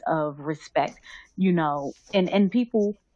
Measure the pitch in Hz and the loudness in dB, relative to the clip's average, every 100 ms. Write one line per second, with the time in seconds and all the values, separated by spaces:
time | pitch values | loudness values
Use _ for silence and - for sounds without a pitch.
0 | - 160 151 143 147 156 - - - - | -4 -2 -2 -4 -8 -8 -4 -2 -2 -4
1 | - - - - 190 170 151 143 139 - | -20 -20 -14 -2 2 2 2 -2 -6 -10
2 | - 196 180 202 196 247 240 220 208 208 | -4 0 2 2 2 2 0 0 -2 -4
3 | _ | _